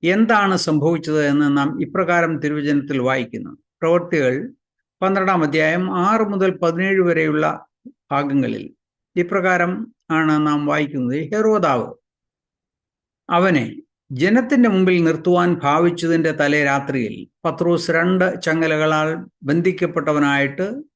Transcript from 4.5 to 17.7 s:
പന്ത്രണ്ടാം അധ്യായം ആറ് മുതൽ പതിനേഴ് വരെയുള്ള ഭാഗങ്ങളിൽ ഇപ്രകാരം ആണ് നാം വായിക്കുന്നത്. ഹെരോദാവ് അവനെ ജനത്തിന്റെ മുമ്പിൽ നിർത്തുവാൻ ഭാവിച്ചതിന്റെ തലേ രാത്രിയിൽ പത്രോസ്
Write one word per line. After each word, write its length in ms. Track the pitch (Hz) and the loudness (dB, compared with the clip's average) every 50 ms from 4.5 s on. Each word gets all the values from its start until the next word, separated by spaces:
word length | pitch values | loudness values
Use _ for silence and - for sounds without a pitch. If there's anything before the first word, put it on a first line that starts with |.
| - _ _ _ _ _ _ _ _ _ - | -14 _ _ _ _ _ _ _ _ _ -2
പന്ത്രണ്ടാം 400 | 190 196 196 190 190 190 180 160 | 0 0 0 0 0 2 2 0
അധ്യായം 560 | 147 - 160 156 156 160 175 185 185 - 180 | 0 0 0 0 0 0 -2 -2 -4 -2 -2
ആറ് 220 | 175 196 214 226 | 0 2 2 2
മുതൽ 360 | 220 202 202 190 190 190 185 | 0 0 0 0 0 0 0
പതിനേഴ് 460 | - - 170 165 170 185 196 196 190 180 | 0 -2 -2 0 0 0 0 2 2 2
വരെയുള്ള 640 | 175 170 160 160 156 151 151 156 151 - - - _ _ _ _ - | 2 2 2 0 0 0 0 0 -2 -2 -4 -12 _ _ _ _ -20
ഭാഗങ്ങളിൽ 880 | - _ _ _ - 139 143 143 139 139 131 120 110 107 101 - - _ _ _ _ _ _ _ _ | -20 _ _ _ -2 -2 -2 0 0 0 0 0 -4 -6 -10 -14 -18 _ _ _ _ _ _ _ _
ഇപ്രകാരം 760 | 180 175 175 190 196 180 190 180 175 175 175 185 208 220 - _ _ _ _ | -4 -4 0 -2 -2 0 2 2 2 0 0 -2 -4 -8 -10 _ _ _ _
ആണ് 360 | 160 156 156 156 156 151 151 | 0 0 2 2 2 2 2
നാം 200 | 151 147 147 147 | 0 0 0 0
വായിക്കുന്നത്. 520 | 147 147 151 151 139 147 139 127 120 127 147 | 0 0 0 -2 -2 -4 -4 -4 -2 -2 -4
ഹെരോദാവ് 760 | 160 156 214 208 214 220 214 208 175 160 135 123 110 - - _ _ _ _ _ _ _ _ _ _ _ _ _ _ _ _ _ _ _ _ _ _ _ _ _ _ - | -4 -4 -2 0 2 2 2 2 2 2 2 0 -2 -6 -10 _ _ _ _ _ _ _ _ _ _ _ _ _ _ _ _ _ _ _ _ _ _ _ _ _ _ -2
അവനെ 500 | 170 175 180 190 175 143 120 113 - - - _ _ _ _ _ 139 | 0 2 2 4 2 2 0 -2 -8 -14 -20 _ _ _ _ _ -6
ജനത്തിന്റെ 560 | 127 135 185 214 254 247 247 285 254 247 226 | -2 0 2 2 2 2 2 2 4 4 4
മുമ്പിൽ 360 | 196 185 185 185 185 180 170 | 4 4 2 2 2 2 2
നിർത്തുവാൻ 500 | 160 165 160 156 180 175 175 175 175 175 | 2 0 0 0 2 2 4 4 2 0
ഭാവിച്ചതിന്റെ 760 | 170 - 143 143 156 170 175 175 175 - 165 165 165 160 160 | 0 0 0 2 4 2 2 0 0 -2 0 0 2 2 0
തലേ 340 | 156 - 151 143 143 151 147 | 0 0 0 0 2 2 2
രാത്രിയിൽ 640 | 139 139 139 139 - 135 135 120 104 110 - 90 - _ _ _ | 2 0 0 -2 -2 -4 -4 -4 -4 -8 -10 -16 -18 _ _ _
പത്രോസ് 460 | 170 156 - 170 170 | -6 -4 -2 0 0